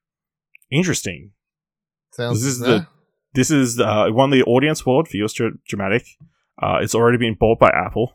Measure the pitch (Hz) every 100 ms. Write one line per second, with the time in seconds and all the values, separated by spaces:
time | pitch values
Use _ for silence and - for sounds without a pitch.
0 | _ _ _ _ _ _ _ 139 185 87
1 | 101 87 101 _ _ _ _ _ _ _
2 | _ - 120 113 131 123 123 110 - _
3 | _ _ _ 127 123 151 127 117 107 107
4 | 98 110 135 135 117 120 151 156 - 131
5 | 165 98 104 - 117 - - 104 98 113
6 | - _ - _ _ - - - 104 113
7 | 117 120 117 104 110 113 123 - - -
8 | 120